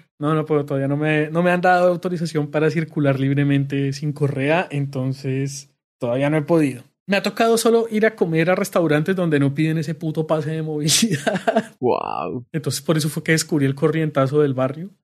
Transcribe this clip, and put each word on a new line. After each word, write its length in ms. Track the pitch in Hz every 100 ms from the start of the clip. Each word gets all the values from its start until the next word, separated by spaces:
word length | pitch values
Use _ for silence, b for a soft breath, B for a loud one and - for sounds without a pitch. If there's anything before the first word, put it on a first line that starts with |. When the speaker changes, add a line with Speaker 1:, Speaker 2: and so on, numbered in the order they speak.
| _ _
Speaker 1:
No, 160 | 147
no 120 | 156 151
puedo, 180 | 151
todavía 240 | 143 139 135
no 80 | 143
me, 320 | 151 151 151
no 120 | 160
me 80 | 175
han 100 | 180
dado 280 | 180 180 180
autorización 600 | 175 185 175 165 156 147
para 200 | 151 156
circular 500 | 151 156 - 139 135
libremente 720 | 135 139 143 139 139 139 139
sin 220 | 135 151
correa, 520 | 143 143 139 135 165 185
entonces 1000 | 143 139 139 131 131 139 131 139 139 - _ _ _
todavía 320 | 123 123 143
no 80 | 156
he 40 |
podido. 400 | 147 170 147 123 - _ -
Me 100 | 196
ha 40 |
tocado 360 | 202 202 226 226
solo 300 | 233 226 226
ir 160 | 214 214
a 100 | 214
comer 320 | 185 160 165
a 60 |
restaurantes 600 | 185 202 196 170 147 156 190
donde 220 | 175 143
no 160 | 139
piden 220 | 139 156 160
ese 180 | 156
puto 320 | 160 160 156 156
pase 260 | 160 151
de 100 | 160
movilidad. 1120 | 156 151 151 - 226 156 - 196 - 226 220 -
<laughs> 20 |
Speaker 2:
Guau. 680 | 123 - - 52 85 127 123
Speaker 1:
Entonces 280 | 160 143 -
por 160 | - 160
eso 140 | 156
fue 120 | 160
que 100 | -
descubrí 340 | 160 - 156 135
el 80 |
corrientazo 680 | 139 160 156 156 139 135 151
del 140 | 147
barrio, 360 | 127 131 139 190 -